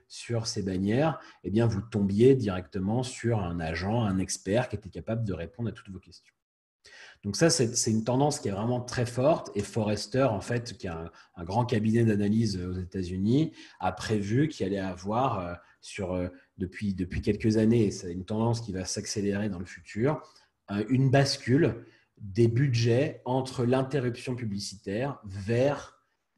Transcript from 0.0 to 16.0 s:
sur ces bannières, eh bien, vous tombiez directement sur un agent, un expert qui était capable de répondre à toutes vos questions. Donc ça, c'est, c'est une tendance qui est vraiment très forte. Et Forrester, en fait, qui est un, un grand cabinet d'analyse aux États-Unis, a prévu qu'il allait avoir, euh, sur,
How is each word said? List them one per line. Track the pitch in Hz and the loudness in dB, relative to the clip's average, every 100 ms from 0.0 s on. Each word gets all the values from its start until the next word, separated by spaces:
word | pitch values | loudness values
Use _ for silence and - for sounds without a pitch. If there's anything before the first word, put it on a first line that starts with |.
| _ | _
sur | - - 117 - | -18 -6 -4 -4
ces | 110 | -4
bannières, | 95 92 98 120 156 - - - | -2 0 0 2 2 -2 -10 -12
eh | 90 | -2
bien, | 101 117 | 2 2
vous | 95 | 2
tombiez | - 107 98 101 127 | -2 0 2 6 8
directement | 131 104 92 90 98 95 120 | 8 2 -2 -6 -4 0 0
sur | 123 - 113 113 | -2 -4 0 0
un | 87 85 | 0 -2
agent, | 80 85 95 117 | -4 -2 -2 0
un | 107 95 | 2 0
expert | 90 - 95 110 - | -2 -6 0 0 0
qui | 104 | -6
était | 90 | -8
capable | 87 92 117 | -10 -6 -4
de | 107 | -4
répondre | 82 82 - 113 | -4 -8 -6 -6
à | |
toutes | - - | -6 -14
vos | 92 | -16
questions. | - - _ _ _ _ _ _ - - - - | -18 -20 _ _ _ _ _ _ -20 -20 -20 -10
Donc | 101 | -6
ça, | - 165 | 2 4
c'est, | 160 113 - | 4 2 2
c'est | 120 | 2
une | 110 | 2
tendance | 110 127 147 143 | 2 2 2 2
qui | 107 | -4
est | |
vraiment | 98 117 123 | -2 -2 -2
très | - - 117 | -4 -4 -2
forte. | - 139 165 - | 2 2 2 -2
Et | 101 | -6
Forrester, | 101 117 107 104 - 127 | -4 -2 0 -2 -2 2
en | 135 101 | 2 0
fait, | 92 120 117 98 | -2 -4 -4 -10
qui | 95 | -8
est | |
un, | 82 82 - - - | -8 -10 -14 -20 -12
un | |
grand | 85 107 | -2 0
cabinet | 117 110 110 117 | 2 2 2 4
d'analyse | 113 104 101 110 113 92 | 4 4 2 2 2 -2
aux | 90 92 | -4 -6
États-Unis, | 90 98 87 92 101 135 156 - - - | -6 -6 -4 -2 2 2 2 -4 -20 -4
a | 92 | -4
prévu | - - 107 98 123 156 | -4 -2 -2 0 0 0
qu'il | - 95 | 0 -2
allait | 98 | -2
avoir, | 95 87 98 113 135 101 | -4 -6 -4 0 0 -2
euh, | 87 87 - _ | -6 -10 -14 _
sur, | - - | -16 -8